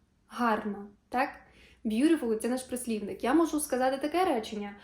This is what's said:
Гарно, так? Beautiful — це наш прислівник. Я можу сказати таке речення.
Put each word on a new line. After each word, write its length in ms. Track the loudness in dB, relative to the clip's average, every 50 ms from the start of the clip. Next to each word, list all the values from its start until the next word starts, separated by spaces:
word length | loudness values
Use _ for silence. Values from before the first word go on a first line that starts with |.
| _ _ _ _ _ _
Гарно, 580 | -4 -2 0 2 2 0 -2 -6 -6 -6 -10 -14 -18 _ _ _
так? 200 | -2 -2 -2 -2 -4 -14 -20 _ _ -20 -20 -20 -20 _ -4
Beautiful — 520 | -2 2 4 4 4 4 4 2 0 0 0
це 100 | 0 -2
наш 140 | -2 -2
прислівник. 600 | -4 -6 -8 -6 -4 -4 -4 -4 -4 -6 -6 -2 0
Я 100 | 4 4
можу 260 | 4 4 4 2 -2
сказати 380 | -2 -2 0 2 2 2 0 0
таке 260 | -2 -2 0 2 2
речення. 520 | 2 2 0 -2 -4 -8 -8 -8 -8 -12 -14